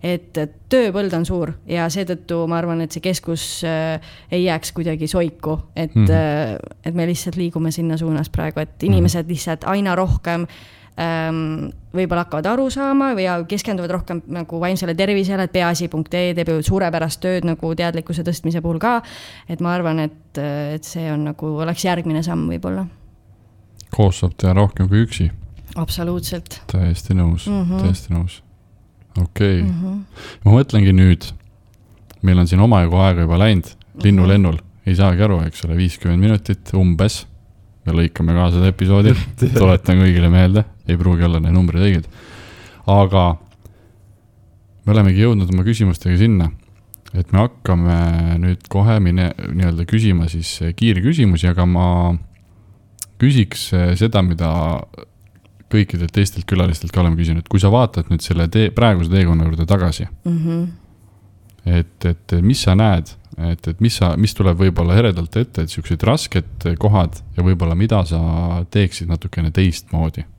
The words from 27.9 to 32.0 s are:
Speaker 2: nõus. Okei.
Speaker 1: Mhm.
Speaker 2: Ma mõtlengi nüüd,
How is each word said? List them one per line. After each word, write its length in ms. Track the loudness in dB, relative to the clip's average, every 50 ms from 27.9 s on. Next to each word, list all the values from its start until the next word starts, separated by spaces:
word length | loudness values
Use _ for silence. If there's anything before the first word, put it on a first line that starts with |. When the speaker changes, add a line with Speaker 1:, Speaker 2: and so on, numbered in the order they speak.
| 0 -2 -4 -4 -4
Speaker 2:
nõus. 260 | -4 -4 -4 -8 -12 _ _ _ _ _ _ _ _ _ _ _ _ _ _ _ -4
Okei. 420 | -4 -2 0 0 0 2 2 2 0
Speaker 1:
Mhm. 360 | 0 -2 -2 -4 -6 -6 -8 -10 -12 -18 -20 -20 -20 -20 0 4
Speaker 2:
Ma 80 | 6 6
mõtlengi 400 | 6 6 4 2 2 4 6 6
nüüd, 400 | 6 6 6 4 2 0 -12 -16 -16 -20 -20 _ _ _ _ _ _ _ _ -20 _